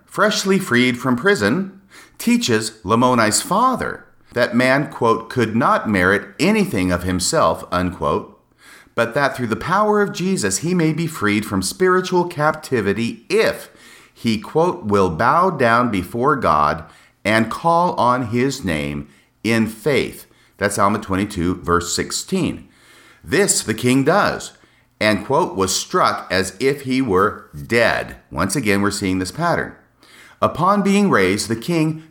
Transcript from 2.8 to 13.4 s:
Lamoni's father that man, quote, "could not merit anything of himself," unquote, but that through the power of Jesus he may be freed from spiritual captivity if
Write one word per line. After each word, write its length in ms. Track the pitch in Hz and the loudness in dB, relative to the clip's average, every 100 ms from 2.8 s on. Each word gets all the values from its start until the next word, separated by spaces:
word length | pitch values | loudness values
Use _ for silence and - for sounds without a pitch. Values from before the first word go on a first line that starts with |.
Lamoni's 560 | 92 113 127 120 107 104 | -2 2 4 2 2 0
father 640 | - 190 254 240 62 50 - _ _ | 0 2 2 0 -6 -10 -16 _ _
that 200 | 120 123 | -2 0
man, 340 | 120 127 135 147 | 2 2 2 0
quote, 420 | - 120 110 - | 0 0 0 -2
"could 260 | 131 110 110 | -2 0 2
not 320 | 156 214 113 | 2 0 0
merit 460 | 101 90 98 - - | 2 4 2 -2 -2
anything 540 | 160 220 185 107 92 | 2 2 0 0 0
of 120 | 87 | 0
himself," 600 | 92 92 - 160 90 85 - | 0 -2 0 2 2 0 -2
unquote, 680 | 90 90 87 73 90 - - _ _ - - - | -2 -2 -2 -2 -2 -4 -16 _ _ -20 -20 -8
but 200 | - 117 | -4 -2
that 200 | 147 135 | 0 -2
through 120 | 127 120 | -2 -4
the 100 | 110 | -4
power 460 | - 190 214 208 | -2 0 2 2
of 100 | 202 | 0
Jesus 460 | - 180 190 196 190 | -2 -4 -2 -2 -2
he 160 | 160 | -2
may 180 | 180 160 | 0 0
be 140 | 156 165 | 0 -4
freed 400 | - 104 104 104 | -2 0 0 -2
from 160 | 95 | -4
spiritual 640 | 95 - 185 185 185 180 175 | -4 0 0 2 0 -2 -2
captivity 1000 | 143 151 156 - 123 98 101 117 113 - | -2 -2 -2 -2 -2 0 0 -2 -6 -2
if 400 | 208 | 0